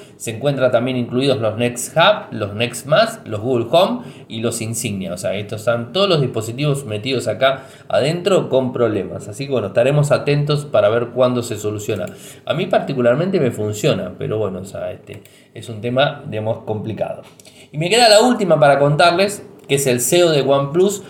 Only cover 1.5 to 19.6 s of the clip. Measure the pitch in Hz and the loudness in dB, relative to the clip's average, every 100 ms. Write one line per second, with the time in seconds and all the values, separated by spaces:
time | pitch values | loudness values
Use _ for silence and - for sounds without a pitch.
1.5 | 104 120 120 - - 180 208 - 110 101 | 0 -2 -2 -4 2 4 2 -4 -8 -6
2.5 | 101 117 - 135 160 226 - - 107 113 | -4 -4 -4 0 2 2 -2 -10 -6 -2
3.5 | 123 113 165 202 247 - - - 110 113 | -2 2 2 2 0 -8 -18 -14 -6 -4
4.5 | - 110 113 117 101 92 90 98 98 101 | -4 -6 -6 -4 -4 -6 -6 -4 -4 -6
5.5 | 107 - 117 117 185 196 165 123 120 107 | -4 -2 -2 -2 -2 2 2 0 -2 -6
6.5 | 120 143 139 110 107 127 127 110 104 131 | -4 -2 -2 -4 -6 -4 -4 -2 0 0
7.5 | 135 - - - 101 135 170 180 180 123 | 0 -8 -20 -4 0 0 0 2 2 2
8.5 | 127 127 123 117 104 92 87 - 104 139 | 0 0 0 0 0 -4 -8 -12 -10 -4
9.5 | 127 101 120 123 147 147 - - 143 147 | -2 0 2 4 4 4 2 2 0 2
10.5 | 147 - 110 101 117 117 120 127 120 113 | -2 0 2 2 2 -2 0 2 2 -4
11.5 | 101 107 104 - 104 87 - - - - | -4 -4 -6 -4 -4 -6 -12 -20 -18 -6
12.5 | 151 190 220 - 135 120 131 185 196 131 | -4 0 -2 -2 0 2 2 2 0 0
13.5 | - 107 104 156 101 90 - 104 107 104 | 0 -4 0 0 0 -4 -8 -4 -2 -2
14.5 | 92 95 95 90 92 - 98 - _ _ | -6 -10 -10 -10 -10 -16 -18 -20 _ _
15.5 | - 110 110 117 127 147 - 104 107 110 | -18 -14 -8 -2 0 0 -2 -8 -6 -4
16.5 | 113 - 107 110 87 82 - - - - | -4 -4 -6 -6 -6 -6 -8 -14 -20 -20
17.5 | - - 147 175 220 240 208 247 220 190 | -20 -14 -6 0 4 6 8 6 2 2
18.5 | 151 147 139 143 151 175 170 202 - - | 6 6 6 4 6 4 4 0 -2 -14
19.5 | - | -20